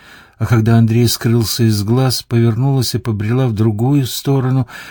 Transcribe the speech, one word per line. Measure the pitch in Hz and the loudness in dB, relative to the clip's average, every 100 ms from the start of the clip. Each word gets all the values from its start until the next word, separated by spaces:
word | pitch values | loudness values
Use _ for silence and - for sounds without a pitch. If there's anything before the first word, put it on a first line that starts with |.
| - - - - | -20 -20 -18 -8
а | 110 | 0
когда | 117 110 117 | 2 4 4
Андрей | 113 113 117 | 4 4 0
скрылся | - 120 117 107 - | 0 0 0 0 0
из | 113 104 | 0 0
глаз, | 101 123 131 - | 0 0 0 -2
повернулась | - 117 117 110 135 135 117 | -2 0 2 2 0 0 -2
и | 120 | -4
побрела | 117 104 107 123 131 | -4 -4 -2 0 0
в | |
другую | 104 110 104 123 143 123 | 0 0 0 0 0 0
сторону, | - - 135 127 131 123 - - | -4 -2 0 0 -2 -2 -8 -20